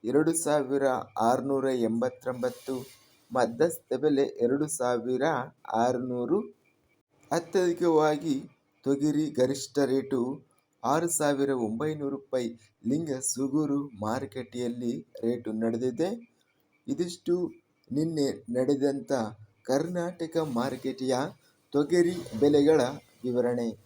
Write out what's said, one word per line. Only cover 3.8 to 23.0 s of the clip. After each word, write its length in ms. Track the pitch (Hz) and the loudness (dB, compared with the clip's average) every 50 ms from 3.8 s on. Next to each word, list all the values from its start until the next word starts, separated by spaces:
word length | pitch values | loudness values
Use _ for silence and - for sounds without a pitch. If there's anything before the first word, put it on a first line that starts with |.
| _ _ 131 127 143 | _ _ -4 0 2
ಬೆಲೆ 220 | 151 147 135 139 - - - 120 120 | 2 4 4 2 0 0 0 2 2
ಎರಡು 200 | 131 139 156 151 - - | 2 2 0 -2 -2 -2
ಸಾವಿರ 440 | 127 123 123 120 110 123 127 127 135 156 160 131 123 147 - _ _ - - 110 117 | 0 0 0 0 0 -2 -2 0 0 0 0 0 -4 -6 -12 _ _ -4 0 2 2
ಆರುನೂರು. 560 | 123 127 123 123 127 123 123 123 - 170 202 208 - - _ _ _ _ _ _ _ _ _ _ _ _ _ _ _ | 2 2 0 -2 -4 -4 -4 0 0 0 0 0 -4 -12 _ _ _ _ _ _ _ _ _ _ _ _ _ _ _
ಅತ್ಯಧಿಕವಾಗಿ 1040 | - 165 170 - - 202 180 175 170 170 180 175 165 156 156 151 151 151 180 165 139 135 139 - _ _ _ _ _ _ _ | -4 -4 -4 0 0 2 2 2 2 2 2 4 6 6 6 4 2 2 0 -2 -2 -2 -2 -10 _ _ _ _ _ _ _
ತೊಗರಿ 400 | 135 139 139 143 151 147 143 156 147 - - | 0 0 2 2 0 2 0 0 -2 2 2
ಗರಿಷ್ಠ 380 | 127 127 135 139 - - _ - 143 123 127 | 2 2 2 -2 -6 -4 _ 0 2 2 2
ರೇಟು 280 | 135 120 104 135 127 120 127 135 - - _ _ _ _ _ _ _ - | 0 0 0 -2 -2 0 -2 -4 -10 -12 _ _ _ _ _ _ _ -2
ಆರು 240 | 117 139 156 170 170 165 - | 0 2 2 2 0 -2 0
ಸಾವಿರ 320 | 156 147 143 135 139 139 135 127 120 | 2 2 2 2 0 0 0 0 0
ಒಂಬೈನೂರು 460 | 107 110 117 147 156 156 151 147 139 139 | -2 -2 -2 -2 -4 -4 -4 -4 -6 -6
ರೂಪಾಯಿ 340 | 135 - _ - 131 123 117 120 120 _ _ _ _ _ 110 | -6 -8 _ -4 -4 -4 -4 -8 -10 _ _ _ _ _ -2
ಲಿಂಗಸೂಗೂರು 880 | 135 156 170 156 139 131 131 - - 120 135 135 135 151 151 143 139 143 143 147 123 98 | -2 -2 -2 -4 -6 -4 -4 -6 -4 -2 -4 -2 0 0 0 0 -2 -2 -4 -6 -8 -8
ಮಾರುಕಟ್ಟೆಯಲ್ಲಿ 920 | 101 107 113 131 135 135 - 127 123 - - 120 123 120 117 120 123 117 123 156 - _ _ - - | -4 -4 -4 -4 -6 -8 -10 -10 -12 -10 -8 -6 -4 -4 -6 -4 -4 -4 -4 -4 -8 _ _ -6 -4
ರೇಟು 260 | 117 113 113 117 110 110 110 | -2 -2 -2 -4 -6 -6 -2
ನಡೆದಿದೆ. 480 | 113 113 113 117 123 127 120 117 160 185 214 233 233 _ _ _ _ _ _ _ _ _ _ _ _ - | -2 -2 -2 -2 -2 -4 -2 -2 -2 -4 -4 -6 -10 _ _ _ _ _ _ _ _ _ _ _ _ -8
ಇದಿಷ್ಟು 480 | 139 147 175 175 175 - _ - 170 180 180 160 - - _ _ _ _ _ _ | -4 -4 -4 -6 -6 -10 _ -2 -2 -2 -2 -4 -8 -12 _ _ _ _ _ _
ನಿನ್ನೆ 380 | 120 139 156 165 165 156 143 135 - - - - 117 | -2 -2 -2 -2 0 0 0 0 -2 -4 -8 -6 -2
ನಡೆದಂಥ 560 | 127 131 131 143 135 135 139 139 139 - - 139 131 113 104 110 - - - _ _ _ - | -2 2 2 2 2 2 0 0 -2 -4 -2 -2 -2 -2 -4 -6 -12 -20 -20 _ _ _ 0
ಕರ್ನಾಟಕ 680 | 127 143 160 170 180 180 170 175 180 - 165 156 - 165 160 151 127 117 | 0 0 0 -2 -4 -4 -4 -6 -6 -8 -10 -4 -2 -2 -2 0 -2 -2
ಮಾರುಕಟ್ಟೆಯ 580 | 120 135 127 127 - 135 131 - 131 131 131 123 139 170 - _ _ _ _ _ _ _ - | -2 -2 -4 -4 -6 -6 -6 -4 -2 0 0 0 0 -4 -6 _ _ _ _ _ _ _ 0
ತೊಗರಿ 400 | 143 147 143 170 175 175 170 175 180 - - - 110 | 0 0 2 4 4 4 4 2 -2 -8 -8 -2 2
ಬೆಲೆಗಳ 400 | 131 147 147 147 143 147 160 151 123 123 143 147 | 4 6 6 6 6 6 6 6 4 2 -2 -8